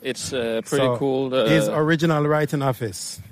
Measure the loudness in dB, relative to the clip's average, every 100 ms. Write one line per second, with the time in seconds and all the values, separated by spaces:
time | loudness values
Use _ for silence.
0 | -8 -8 -6 -4 -2 -4 -2 0 2 2
1 | 0 0 0 2 4 4 2 0 2 2
2 | 2 2 2 2 0 0 -2 -2 -6 -8
3 | -12 -14 -18